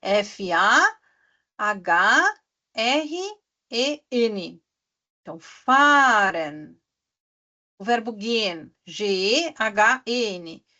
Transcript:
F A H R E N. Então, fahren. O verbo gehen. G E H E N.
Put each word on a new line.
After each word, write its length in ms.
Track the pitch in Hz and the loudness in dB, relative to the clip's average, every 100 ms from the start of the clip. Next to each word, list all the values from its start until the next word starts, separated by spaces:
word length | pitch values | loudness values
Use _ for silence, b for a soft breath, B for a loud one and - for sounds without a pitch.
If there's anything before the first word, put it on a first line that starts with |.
F 500 | - 202 202 - 196 | 0 -2 -2 -8 -4
A 300 | 170 196 247 392 427 _ _ _ _ _ _ | 0 4 4 2 -2 _ _ _ _ _ _
H 760 | 208 202 180 170 196 254 370 415 _ _ _ | -6 -6 0 2 4 4 2 -2 _ _ _
R 360 | - 226 285 311 339 381 427 _ _ _ | -6 -2 0 -2 -8 -8 -12 _ _ _
E 320 | 226 269 294 _ | -4 -4 -4 _
N. 500 | 247 233 208 170 170 _ _ _ _ _ _ | -2 0 -2 -10 -16 _ _ _ _ _ _
Então, 180 | - 160 | -20 -18
fahren. 1400 | - - - 262 285 285 269 220 196 170 156 151 151 - _ _ _ _ _ _ _ _ _ _ | -20 -16 0 4 6 6 6 4 2 0 -6 -10 -18 -20 _ _ _ _ _ _ _ _ _ _
O 60 | |
verbo 300 | 202 240 220 | -2 -2 -2
gehen. 600 | 214 214 233 208 170 151 _ | -10 -4 -2 -2 -6 -14 _
G 200 | - 160 | -20 -6
E 480 | 208 190 196 254 330 302 | -2 0 0 0 -2 -4
H 460 | 220 202 208 254 | -6 2 2 2
E 300 | 240 240 226 | -2 -4 -4
N. 300 | 180 170 175 _ | -6 -12 -18 _